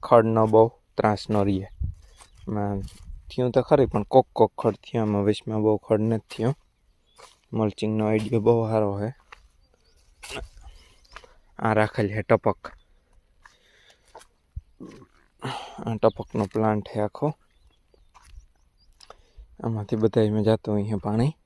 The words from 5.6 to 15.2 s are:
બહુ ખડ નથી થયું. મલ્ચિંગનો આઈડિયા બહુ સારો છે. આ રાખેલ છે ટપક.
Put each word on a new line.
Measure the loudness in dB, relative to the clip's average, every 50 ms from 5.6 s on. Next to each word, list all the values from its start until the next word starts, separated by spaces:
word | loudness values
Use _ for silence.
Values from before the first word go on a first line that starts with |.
| 0
બહુ | 0 0 0
ખડ | _ -2 -2 0
નથી | 0 0 -2 -4 -6 _
થયું. | -8 -4 -2 -2 -2 _ _ _ _ _ _ _ _ _ _ _ _ _ -20 -20 _ _ _ _ -4
મલ્ચિંગનો | -2 -2 -2 -2 -4 -6 -4 -2 -2 -2
આઈડિયા | 0 0 0 0 0 -2 0 2
બહુ | 2 2 2 0 0
સારો | 0 0 0 -2 -2 -4
છે. | -6 -8 -8 _ _ _ -20 _ _ -20 _ _ _ _ _ _ _ _ _ _ _ _ _ _ -20 -16 -14 -14 -14 -14 -18 -20 -20 -20 -20 -20 -20 _ _ _ _ _ -20 -20 -20 -20 _ _ _ _ _ -4
આ | -2 0 2
રાખેલ | 2 2 0 0 -2 -4 -2
છે | -2 -6 0
ટપક. | _ 2 2 2 0 -2 _ _ -20 -20 -20 _ _ _ _ _ _ _ -20 _ _ _ _ _ -20 _ _ _ _ _ _ _ _ _ _ _ _ _ -20 -20 _ _ _ _ _ _ -16 _ _ _ _ -20 -20 -20 -20 -20 _ _ _